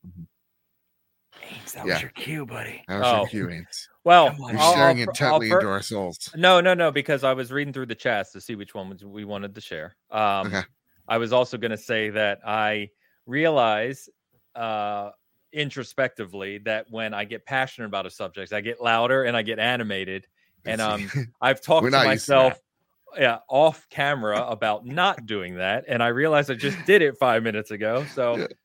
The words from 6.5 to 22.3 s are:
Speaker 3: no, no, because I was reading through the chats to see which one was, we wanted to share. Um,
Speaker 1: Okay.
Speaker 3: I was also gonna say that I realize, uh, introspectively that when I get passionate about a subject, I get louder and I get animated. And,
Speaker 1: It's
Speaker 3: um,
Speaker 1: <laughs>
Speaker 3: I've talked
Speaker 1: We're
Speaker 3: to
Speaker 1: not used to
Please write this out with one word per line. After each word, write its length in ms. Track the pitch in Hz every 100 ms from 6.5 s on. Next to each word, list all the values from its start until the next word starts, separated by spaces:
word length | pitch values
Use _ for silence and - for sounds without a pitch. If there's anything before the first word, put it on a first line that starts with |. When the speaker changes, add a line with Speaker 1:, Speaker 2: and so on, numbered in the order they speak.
| 185
Speaker 3:
no, 120 | 180
no, 180 | 180 165
because 320 | 143 139 143
I 100 | 135
was 180 | 131 120
reading 220 | 139 143
through 120 | 135 127
the 80 | 113
chats 360 | 131 107 95
to 80 | 98
see 140 | - 107
which 180 | 101
one 160 | 104 95
was, 140 | 95 101
we 200 | 101 104
wanted 300 | 101 101 101
to 60 |
share. 340 | - 82 78 _ _
Um, 360 | 110 107 98 98
Speaker 1:
Okay. 140 | 98 90 _ _ _ -
Speaker 3:
I 100 | 113
was 160 | 117
also 240 | 127 123 120
gonna 200 | 113 107
say 340 | - 113 107
that 280 | 107 104 101 110
I 440 | 107 107 107 101 _ _ _ -
realize, 840 | 135 160 147 117 107 120 135 - _ _ _ _ 120
uh, 560 | 113 107 104 104 101 - _ _ _
introspectively 1080 | 151 147 139 117 - 131 - 98 98 95 101
that 260 | 107 110 113
when 220 | 113 110 104
I 100 | 104
get 200 | 110 -
passionate 420 | 135 131 - 110
about 180 | 98 92
a 60 |
subject, 420 | - 95 98 92
I 80 | 104
get 180 | 104 117
louder 420 | 120 113 120 131
and 120 | 123 117
I 60 |
get 160 | 107 110
animated. 680 | 113 123 107 98 95 95 _ _ _ _ -
And, 140 | 110
Speaker 1:
It's 20 | 110 107 98 139
Speaker 3:
um, 180 | 117 _
Speaker 1:
<laughs> 60 |
Speaker 3:
I've 200 | 127 135
talked 220 | - 156
Speaker 1:
We're 60 | 127
Speaker 3:
to 80 | 135
Speaker 1:
not 140 | 131
used 140 | 131
to 60 | -